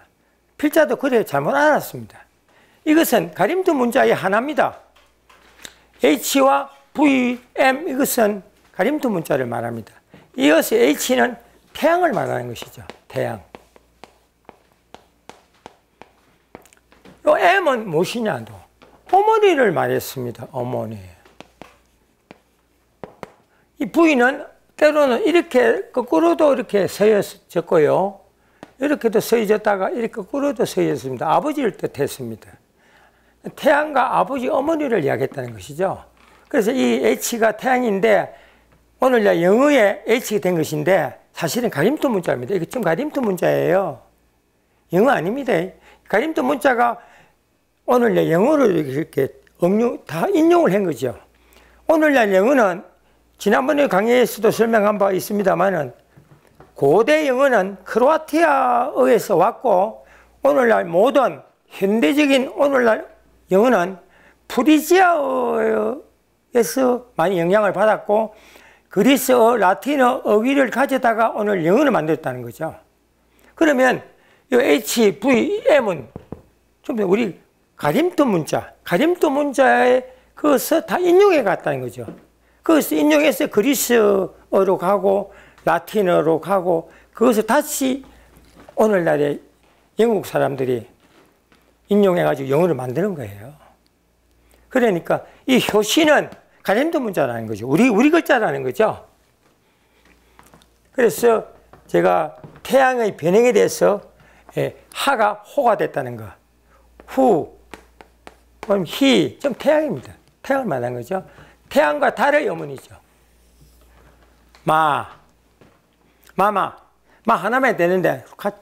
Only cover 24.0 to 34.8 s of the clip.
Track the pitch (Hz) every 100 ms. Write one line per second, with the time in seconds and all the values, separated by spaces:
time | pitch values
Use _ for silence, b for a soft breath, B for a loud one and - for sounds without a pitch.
24 | 330 269 247 294 311 _ _ - 302 302
25 | 285 233 - 339 - 247 226 359 - 262
26 | 220 320 339 339 302 254 208 202 170 -
27 | 214 202 - - _ 170 - 180 143 143
28 | 196 - _ _ B B B _ 285 294
29 | 226 196 - 233 202 214 214 202 185 311
30 | 226 - 185 277 285 226 208 - 165 147
31 | 131 123 151 156 269 302 233 - 143 -
32 | 135 - 117 110 - - _ b b b
33 | b b b b 202 - 254 294 311 262
34 | 247 170 185 269 254 285 285 320